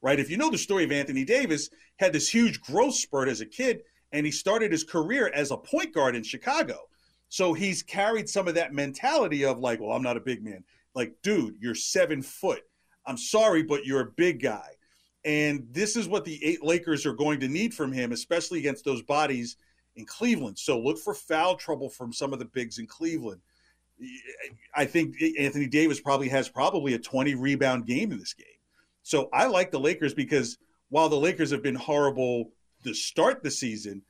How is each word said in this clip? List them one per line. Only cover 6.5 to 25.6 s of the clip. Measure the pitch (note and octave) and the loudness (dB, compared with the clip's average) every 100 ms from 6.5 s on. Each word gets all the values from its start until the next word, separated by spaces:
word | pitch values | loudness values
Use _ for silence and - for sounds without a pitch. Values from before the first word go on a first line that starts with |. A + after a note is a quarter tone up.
| D4 C#4+ F2 - _ _ _ _ | 0 0 -4 -12 _ _ _ _
So | - F#3 | 0 0
he's | D#3+ G3 F3+ | 2 0 -2
carried | - F#3+ G3+ A3+ - | -6 0 0 0 -2
some | G3 F3+ | -2 0
of | E3+ | 0
that | D#3 | 0
mentality | C#3+ C#3 C3+ B3+ D#4 G#3 D3 C#3 | -2 -4 -2 0 2 2 2 2
of, | A#2+ | 2
like, | B2 A2+ | 0 -2
"Well, | G#2+ | -2
I'm | A#2+ | -2
not | B2+ A#2 | 0 -2
a | |
big | A2 A#2+ | -2 -6
man." | G#2+ G2 F2+ _ _ | -6 -14 -16 _ _
Like, | - A#2 - | -6 -6 -4
"Dude, | G3 G#3 A#2 G2 | 0 2 0 -4
you're | A#2 A2+ | -6 -4
seven | - - E3+ D3+ | -2 2 2 2
foot. | B2+ - F#3+ B2+ - _ _ _ - | -6 -6 -4 -4 -8 _ _ _ -10
I'm | B2 | -8
sorry, | - G#3+ A3 E3+ | 0 4 6 4
but | D#3 C#3+ C3+ | 2 -2 0
you're | C3+ | 0
a | A#2 | -2
big | - F3 C#3+ | 2 2 2
guy." | C3 G#2 D2 - _ _ _ _ | -2 -4 -10 -20 _ _ _ _
And | D#3 D3+ D3+ D3 A#2 | -2 2 2 0 -6
this | B2 G#3 A#3 | -4 -2 0
is | F#3 | -2
what | G3 | -2
the | D#3+ D#3 D3+ | -4 -4 -2
eight | E3+ | -2
Lakers | D3 F3 E3 D3 | 2 0 2 0
are | C#3+ | 0
going | B2+ D3+ D3 | 0 0 0
to | C3 | 0
need | D3+ A3+ | 0 -2
from | A3+ C#3+ | -2 -4
him, | C3 B2 | -2 -4
especially | A#2 - E3+ E3 F3 | -4 -2 -2 -2 -2
against | C#3+ C#3 - | -2 -2 -2
those | B2+ | -4
bodies | - C#3+ D3+ C3 A#2+ - _ _ _ - | 0 0 2 0 -4 -10 _ _ _ -20
in | A2 | -18
Cleveland. | - A#3+ G#3+ B2+ G2 | -4 0 0 -2 -8
So | - B2+ | -2 0
look | A#2+ D#3+ | 0 -4
for | - - | -6 -8
foul | - D#3 F3 F#3 | -2 0 2 0
trouble | - D3 C3+ | -2 -6 -6
from | - A#2+ | -10 -12
some | A#2+ C#3 | -6 -6
of | C3 | -6
the | A#2 | -6
bigs | - A#2+ - | -6 -6 -8
in | A2+ | -14
Cleveland. | - E3 D#3+ A#2 F2+ _ _ _ _ _ _ B2+ C3 B2 - C#3 A2 - C#3+ | -6 -4 -4 -6 -12 _ _ _ _ _ _ -18 -18 -18 -14 -16 -16 -8 0
I | C#3+ | 2
think | E3+ D#3+ - D#3+ D#3+ | 2 0 0 -2 2
Anthony | C#3 C#3+ | 0 0